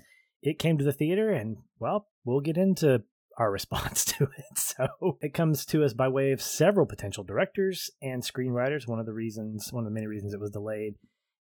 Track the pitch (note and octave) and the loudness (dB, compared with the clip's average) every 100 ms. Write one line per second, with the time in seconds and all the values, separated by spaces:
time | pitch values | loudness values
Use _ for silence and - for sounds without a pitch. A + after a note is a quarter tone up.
0 | - _ _ _ C#3 D#3 D#3+ D#3 C#3 C#3+ | -18 _ _ _ -2 0 2 4 2 2
1 | D3+ F#3+ A3 F3 G#2+ A2 - _ A2+ G3+ | 0 2 2 0 -2 -8 -12 _ -4 -2
2 | - _ A#2+ C3 C#3+ D#3+ F#3+ F#3 D#3 B2 | -4 _ -2 0 0 2 2 4 6 4
3 | - _ _ - A2+ G2 - - - - | 2 _ _ 0 0 0 -4 -6 -4 -2
4 | - - C#3+ - - - - - C3 - | -2 0 -2 -2 -10 -4 -4 -2 -2 0
5 | F#3 - D3+ - E3 D3 - D#3 D3 A#2 | -2 -2 -4 0 2 2 2 4 4 4
6 | C3 C3 C3+ C3+ - - E3 G3+ C3 G#2+ | 2 2 2 2 -2 4 4 6 2 0
7 | G2+ F#2+ F#2 G#2 F#3+ - F#3+ F3+ - - | -6 -6 -4 -2 -2 0 -2 -2 -8 -10
8 | C3+ B2+ A#2+ - B2+ A#2+ C3 D3 A#2 A2+ | -6 -6 -6 -4 -2 0 0 -2 -4 -6
9 | A2+ G#2+ A2+ G#2+ A2 G#2+ - B2 A2 A2 | -6 -6 -8 -8 -8 -8 -8 -6 -4 -4
10 | G#2+ G#2+ G2+ G2+ G#2 G#2 G#2+ G#2+ G#2+ G2+ | -6 -6 -6 -6 -6 -6 -6 -6 -6 -8
11 | _ _ _ _ | _ _ _ _